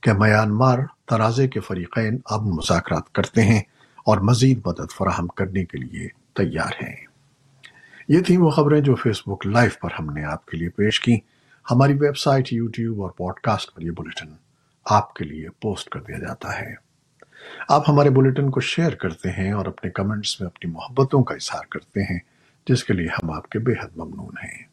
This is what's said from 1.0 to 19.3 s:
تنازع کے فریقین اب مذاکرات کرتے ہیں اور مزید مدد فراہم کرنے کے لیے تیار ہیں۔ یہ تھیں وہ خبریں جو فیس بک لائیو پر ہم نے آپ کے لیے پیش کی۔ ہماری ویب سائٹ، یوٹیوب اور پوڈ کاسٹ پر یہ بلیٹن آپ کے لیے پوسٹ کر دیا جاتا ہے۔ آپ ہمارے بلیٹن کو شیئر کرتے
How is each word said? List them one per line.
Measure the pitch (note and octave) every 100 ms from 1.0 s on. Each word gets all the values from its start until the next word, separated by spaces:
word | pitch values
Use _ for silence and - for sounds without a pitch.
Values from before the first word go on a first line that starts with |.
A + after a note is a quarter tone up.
| -
تنازع | A2+ A2 A2+ C3
کے | A2
فریقین | - F#2 F2 - A2 B2+
اب | - A2
مذاکرات | G#2+ D#2+ - F#2 - E2 -
کرتے | - G2 -
ہیں | G2+ A2 - _ _ -
اور | - G#2
مزید | G2 A#2+ C3 B2 F2+
مدد | E2+ E2+
فراہم | - F2+ F2+ F2
کرنے | - F#2+ F#2+
کے | F2 -
لیے | B1+ E2 - _ _
تیار | - F#2 E2 E2+ -
ہیں۔ | - - - _ _ _ _ _ - _ - - -
یہ | D#3
تھیں | F#3 F3+
وہ | E3
خبریں | C#3+ D3 D3+
جو | C#3
فیس | A#2+ A#2+ G2+ -
بک | G2 G2
لائیو | A2 A#2+ -
پر | F2 -
ہم | D#2
نے | D2
آپ | D2 E2 _
کے | D#2+
لیے | F2
پیش | - G#2 -
کی۔ | - A#2 _ _ _ _ -
ہماری | B2 C#3
ویب | C#3 C#3+ C#3+
سائٹ، | D#3 C3+ B2+
یوٹیوب | A#2 A#2 G#2+ A2+ G#2+
اور | F#2+
پوڈ | - F2
کاسٹ | - - G#2 -
پر | -
یہ | E2+
بلیٹن | E2+ E2 - D#2 D2+ _ _ _ _
آپ | - G#2 -
کے | -
لیے | D#2+ D#2 D#2 -
پوسٹ | A2 G2 -
کر | -
دیا | - -
جاتا | C3+ A#2+ - -
ہے۔ | - - _ _ _ _ - - - - -
آپ | C#3+ D3+
ہمارے | C#3+ C#3+
بلیٹن | C3 C3+ C3 C#3
کو | C3
شیئر | - - E3+
کرتے | - F#2+ E2+ F#2